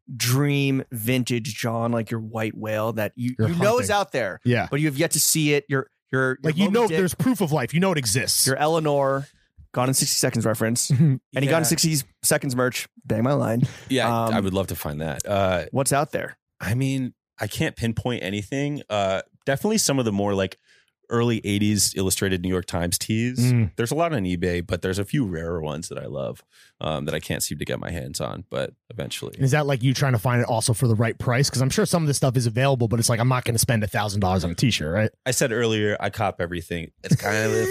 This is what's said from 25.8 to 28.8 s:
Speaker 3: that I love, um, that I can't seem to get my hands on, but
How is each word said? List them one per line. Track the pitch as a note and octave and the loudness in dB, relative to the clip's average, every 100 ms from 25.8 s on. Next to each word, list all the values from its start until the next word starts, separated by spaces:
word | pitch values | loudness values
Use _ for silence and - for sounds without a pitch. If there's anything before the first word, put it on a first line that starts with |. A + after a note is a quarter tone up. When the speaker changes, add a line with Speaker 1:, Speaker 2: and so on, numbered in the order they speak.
| - | -8
Speaker 3:
that | C#2+ | -10
I | |
love, | C2 C2+ B1 - _ _ - - | -10 -8 -8 -8 _ _ -20 -10
um, | D#2 D#2 C#2+ | -6 -4 -4
that | |
I | D#2 | -4
can't | - D2+ | -4 -4
seem | - D2 | -4 -6
to | |
get | - B1+ | -6 -6
my | G1+ | -6
hands | E2 C2 - | -8 -8 -6
on, | A#1+ - F#2 | -6 -8 -8
but | C2 C2 - | -6 -6 -8